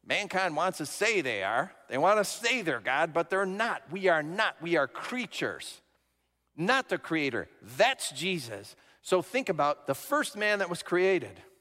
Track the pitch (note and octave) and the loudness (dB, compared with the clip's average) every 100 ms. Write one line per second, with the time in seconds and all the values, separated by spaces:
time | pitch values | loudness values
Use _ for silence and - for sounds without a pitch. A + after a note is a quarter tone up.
0 | - D#3 G3+ F#3 F#3+ D3+ F3+ F3+ D3+ - | -2 -2 0 0 0 0 0 -2 -8 0
1 | G#3 G#3+ C3+ G#2+ F#2+ A2+ F3 - - B2 | 2 2 0 -2 0 0 -2 -6 -6 2
2 | E3+ G#3+ G3 - A#3 B3+ E3+ B2 A2 C3+ | 4 4 2 -2 -2 0 0 -2 0 0
3 | E3 D#3 E3+ F#3+ G3 G3 A3+ E3+ - F3+ | 2 0 0 0 0 0 -2 -2 -6 0
4 | F#3 D#3+ D3+ F#3+ G#3 - E3 E3 C3+ - | 4 4 2 0 0 0 0 2 2 -4
5 | - B3 A3+ - B2+ D#2+ - - _ _ | -6 -6 -6 -4 -6 -6 -12 -16 _ _
6 | _ _ _ _ _ - F3+ C4 B3+ F#3 | _ _ _ _ _ -4 2 2 2 -6
7 | - D#3+ C#3+ A#2 - - G2+ C3 A3+ C4 | -2 0 0 -2 -6 -14 -18 2 2 2
8 | - C3+ F3+ F3+ A#2+ G2+ G#2 - _ _ | -6 -4 -4 -4 -4 -12 -14 -20 _ _
9 | - F#3 - B3+ C4+ D#3+ C#3+ D3 - C3+ | 0 0 2 -4 -2 0 2 0 -2 -6
10 | - C#4+ C#4 G#3 G#3 G#3 F#3 F3 - F3 | 0 0 0 -2 0 0 0 -4 -2 2
11 | F#3 F#3 G2+ - - _ | 4 2 -2 -14 -20 _